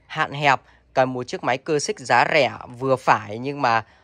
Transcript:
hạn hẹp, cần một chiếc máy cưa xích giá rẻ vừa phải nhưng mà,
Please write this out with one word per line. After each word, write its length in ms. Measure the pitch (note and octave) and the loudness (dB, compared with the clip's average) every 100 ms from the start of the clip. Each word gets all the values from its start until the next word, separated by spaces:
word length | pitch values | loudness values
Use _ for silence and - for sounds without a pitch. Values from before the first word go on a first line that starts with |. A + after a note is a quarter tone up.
| - | -10
hạn 260 | D#3 D#3 | -6 -4
hẹp, 280 | C#3+ D3 B2+ _ _ _ | 0 2 2 _ _ _
cần 180 | - C3 | 0 0
một 120 | B2+ | -2
chiếc 200 | B2 F#3 | -8 -6
máy 140 | C#3 B2+ | -2 -2
cưa 200 | - D3+ | -2 -2
xích 200 | - - | -2 -6
giá 260 | B2+ B2 C#3+ | 0 2 4
rẻ 200 | D#3+ A#2+ A2 - A#2+ | 2 0 -2 -14 -6
vừa 180 | C3 C3 | -2 0
phải 420 | - A2+ G#2 A2 | 2 0 -2 -10
nhưng 240 | C3 C#3+ | -8 -2
mà, 220 | C3 A2+ - _ | 0 0 -2 _